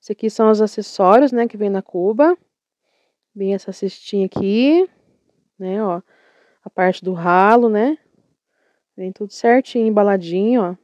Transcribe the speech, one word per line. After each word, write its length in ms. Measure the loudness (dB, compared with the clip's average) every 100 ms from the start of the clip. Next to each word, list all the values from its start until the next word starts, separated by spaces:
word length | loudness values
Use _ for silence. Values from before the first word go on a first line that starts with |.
Esse 100 | -12
aqui 180 | -6 -6
são 220 | 0 2
os 100 | 4
acessórios, 680 | 0 -4 -12 -2 4 6 4
né, 160 | 0 -4
que 100 | -4
vem 100 | -4
na 140 | -4
cuba. 560 | -6 -4 -2 2 2 0 _ _ _ _ _ _ _ _ _
Vem 220 | -8 -4 -4
essa 160 | -6
cestinha 560 | -10 -10 -10 -10 -4 -4
aqui, 600 | -4 -2 0 2 2 0 _ _ _ _ _ _ _
né, 260 | -8 -6
ó, 160 | -4 -6 -10 _ _ _ _ _
a 60 | -18
parte 340 | -4 -2 -2
do 80 | -6
ralo, 580 | -6 0 4 6 4 2
né? 280 | 0 -2 -4 _ _ _ _ _ _ _ _ _ -14
Vem 160 | -14
tudo 220 | -10 -12
certinho, 540 | -4 2 2 2 -2 0
embaladinho, 720 | 2 2 0 -2 -4 0 0
ó. 140 | -2 -6